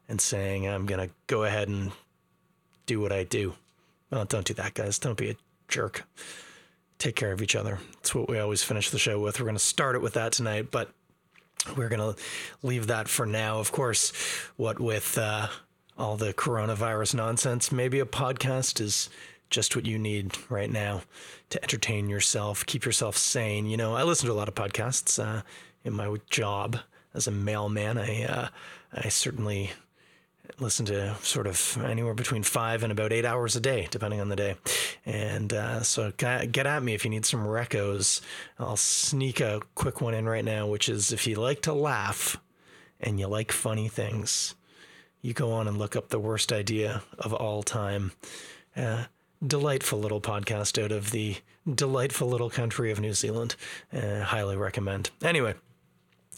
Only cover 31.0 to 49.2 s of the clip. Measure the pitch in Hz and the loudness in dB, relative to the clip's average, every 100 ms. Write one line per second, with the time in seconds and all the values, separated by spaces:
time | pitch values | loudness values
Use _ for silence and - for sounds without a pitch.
31 | 98 101 - 139 101 90 - 120 123 113 | 0 -2 -2 0 0 0 0 0 0 0
32 | 117 110 117 113 104 131 113 117 113 104 | 0 0 0 0 2 2 2 2 2 2
33 | 107 113 117 120 120 117 127 127 85 104 | 2 4 4 2 2 2 2 2 0 -2
34 | 107 104 101 98 101 95 - - - - | -2 0 0 0 0 -2 -2 0 -2 -4
35 | - 107 107 104 104 107 110 117 117 - | -4 -2 -2 -2 0 0 0 0 2 2
36 | 110 - 123 123 120 113 135 147 123 104 | 0 0 2 2 2 2 2 2 2 0
37 | 117 107 107 123 107 110 120 107 101 101 | 0 0 2 2 2 0 0 0 2 2
38 | - - - - - - - 107 - - | 2 2 -2 -12 -12 -8 -4 0 2 4
39 | - 139 135 120 120 104 - - 139 - | 2 2 2 2 2 0 -4 -2 -2 0
40 | 117 113 113 113 110 107 104 104 - 110 | 0 2 2 0 0 0 0 2 2 2
41 | 101 110 123 107 120 147 165 147 147 120 | 2 2 0 2 0 0 0 2 2 2
42 | - - - - - _ - - - _ | 0 0 -2 -4 -10 _ -20 -20 -20 _
43 | 113 101 98 107 110 - 117 110 110 - | -2 -2 0 -2 0 0 0 0 -2 -2
44 | 107 110 104 - - - _ - - - | -2 -2 0 0 -2 -6 _ -20 -20 -20
45 | - _ 127 117 127 113 107 101 104 - | -20 _ -6 0 0 2 0 0 0 -2
46 | - 113 104 107 - 110 101 110 107 104 | 0 -2 0 0 2 2 2 2 2 -2
47 | - - 107 110 113 104 104 120 101 101 | -8 -8 -4 0 0 0 -2 0 0 0
48 | 98 - - - - - - - 120 113 | -2 -4 -14 -14 -16 -18 -14 -4 -2 0
49 | 117 _ | -4 _